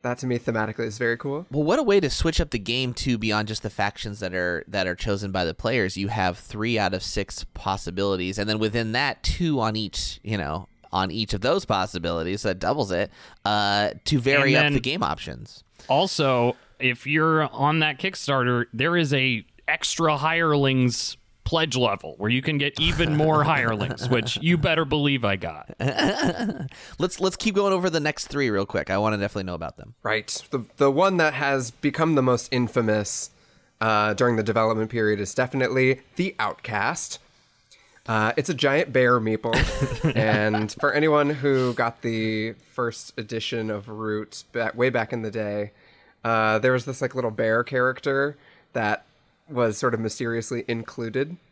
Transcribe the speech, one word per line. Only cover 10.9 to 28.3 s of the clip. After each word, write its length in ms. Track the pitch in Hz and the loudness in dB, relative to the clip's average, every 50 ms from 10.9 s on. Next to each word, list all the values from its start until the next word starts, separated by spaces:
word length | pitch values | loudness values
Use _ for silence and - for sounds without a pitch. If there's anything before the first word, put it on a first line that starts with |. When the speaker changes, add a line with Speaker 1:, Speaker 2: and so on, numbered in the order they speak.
Speaker 2:
on 180 | - 95 95 95 | -2 -2 -2 0
each 240 | 80 110 110 - - | -2 -4 -4 -4 -4
of 60 | 101 | -2
those 240 | 92 127 165 196 - | 0 0 0 0 0
possibilities, 760 | - 110 95 92 92 - 90 82 85 85 85 80 87 95 101 | -2 0 0 0 -2 -4 -4 -4 -2 -2 -2 -2 -2 -4 -2
so 60 | - 107 | -2 -2
that 100 | 92 92 | -2 -2
doubles 320 | - 87 131 151 123 95 | 0 -2 0 0 0 -2
it, 180 | 92 87 101 - - - - - - _ _ | 0 -2 -2 -2 -6 -20 -20 -20 -20 _ _
uh, 460 | 101 107 107 104 101 101 101 104 - - - _ | 0 0 2 2 2 2 2 2 0 -2 -6 _
to 160 | - 147 135 | 0 0 2
vary 300 | 117 135 139 143 139 139 - | 2 2 2 4 4 4 4
Speaker 3:
And 20 | 151 | 4
Speaker 2:
up 40 | 151 | 4
Speaker 3:
then 60 | 147 143 | 4 2
Speaker 2:
the 60 | 135 | 0
game 220 | 123 123 147 - | 0 -2 -2 -2
options. 640 | - 71 71 - - - 62 60 104 - - - _ _ _ - - - | -2 -2 -2 -4 -6 -12 -12 -12 -14 -18 -20 -20 _ _ _ -20 -4 0
Speaker 3:
Also, 680 | 127 143 185 185 - - 151 135 131 123 120 123 120 - - _ _ _ | 2 2 2 0 0 0 2 2 4 4 2 2 0 -2 -10 _ _ _
if 260 | 127 127 120 - - | -2 0 0 -2 -4
you're 440 | 135 147 156 156 160 160 156 156 139 | 0 2 2 4 4 4 2 2 0
on 280 | - 117 139 147 151 160 | -2 0 2 2 2 2
that 180 | 156 151 143 - | 2 0 -2 -2
Kickstarter, 680 | - 190 185 - - - 139 135 123 123 123 120 120 - | -4 -4 -4 -4 -2 0 2 2 2 2 2 2 0 -2
there 240 | - 113 131 165 170 | -2 -2 0 2 2
is 160 | 175 165 139 | 2 2 2
a 320 | 147 139 131 131 123 110 - _ _ - _ | 2 2 2 2 0 -2 -4 _ _ -10 _
extra 500 | - 151 - - - - - 165 156 151 | -4 -2 -2 -2 -4 -2 0 2 2 2
hirelings 1000 | 139 143 160 165 170 170 160 147 143 139 135 131 131 127 123 117 - - - - - _ _ _ _ | 2 0 0 0 2 2 4 4 4 4 4 4 4 2 2 2 0 -4 -6 -8 -10 _ _ _ _
pledge 340 | _ - - 160 160 156 120 | _ -2 0 0 0 0 0
level 380 | 127 123 110 101 92 - 76 - - | 0 2 2 0 -2 -6 -14 -8 -4
where 120 | 101 107 | 0 0
you 100 | 120 127 | 2 2
can 180 | 131 156 151 143 | 2 0 0 0
get 200 | 143 147 - - | -2 -2 -2 0
even 380 | 156 170 165 160 170 160 151 | 0 0 2 2 0 2 2
more 260 | 147 151 156 156 151 147 | 2 4 4 4 4 4
Speaker 2:
<laughs> 80 | 156 | 4
Speaker 3:
hirelings, 560 | 160 139 123 117 113 104 101 - - - - 123 | 2 2 2 0 0 0 -2 -4 -4 -4 0 2
which 280 | 127 120 113 117 - - | 2 2 2 -2 -6 -2
you 160 | 143 165 175 | 2 2 2
better 280 | 160 151 180 160 160 160 | 4 4 2 2 2 0
believe 400 | 139 160 151 143 147 139 131 113 | 0 0 0 2 2 2 2 2
I 100 | 101 98 | 0 0
got. 400 | 95 92 85 78 76 - - - _ | 0 -4 -8 -8 -10 -16 -18 -8 _
Speaker 2:
<laughs> 1200 | - 135 - - 302 - 196 285 311 262 - - 240 202 - - 151 131 - - - - - - | -2 -2 0 0 0 0 0 0 0 -2 -2 -2 -4 -4 -4 -6 -8 -10 -12 -16 -20 -20 -4 -2
Let's, 220 | 175 180 - - | -2 -2 -2 0
let's 160 | 185 190 180 | -2 -2 -2
keep 180 | - - 220 196 | 0 -2 0 2
going 180 | 196 202 202 | 2 4 4
over 180 | 190 180 175 185 | 2 2 2 0
the 100 | 160 165 | 0 0
next 260 | 165 156 - - - | -2 -2 -4 -4 -8
three 220 | - | -6